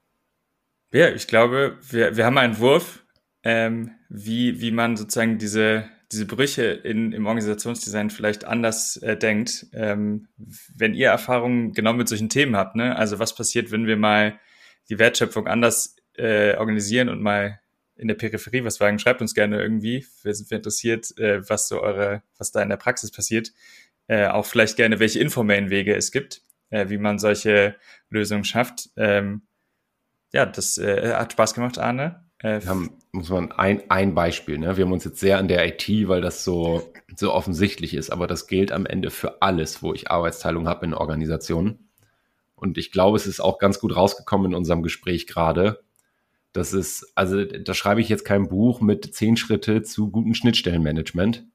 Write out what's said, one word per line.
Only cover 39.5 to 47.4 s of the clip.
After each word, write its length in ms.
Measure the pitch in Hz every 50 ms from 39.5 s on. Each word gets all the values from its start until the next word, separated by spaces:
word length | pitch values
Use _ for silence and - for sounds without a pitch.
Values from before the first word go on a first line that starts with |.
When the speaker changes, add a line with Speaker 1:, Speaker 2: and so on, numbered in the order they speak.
| 95 82 78 76 - -
Speaker 2:
wo 100 | - 82
ich 200 | 78 - - -
Arbeitsteilung 560 | - 85 85 85 - - - 85 82 85 82 85
habe 180 | 85 - -
in 80 | 82 80
Organisationen. 960 | - 82 78 78 76 78 78 80 78 - - 82 82 90 107 110 - _ _ _ _ _ _ _ _ _ _ _ _ _ _ _
Und 220 | _ - 95 80 -
ich 140 | - -
glaube, 260 | - 95 92 101 107 107
es 80 | -
ist 140 | 101 92 -
auch 180 | - 92 95 -
ganz 220 | 101 98 98 -
gut 160 | - 107 -
rausgekommen 560 | 87 92 101 - - - - - 98 98 92
in 40 | 90
unserem 280 | 82 90 80 87 85 82
Gespräch 420 | 85 - - - 92 90 85 -
gerade, 580 | - - 87 82 82 80 85 92 104 - - _ _ _ _ _ _ _ _ _ _ _ _ _ _ -
dass 200 | - - - 95
es, 380 | 98 87 - - - - - _
also 280 | - 95 92 95 101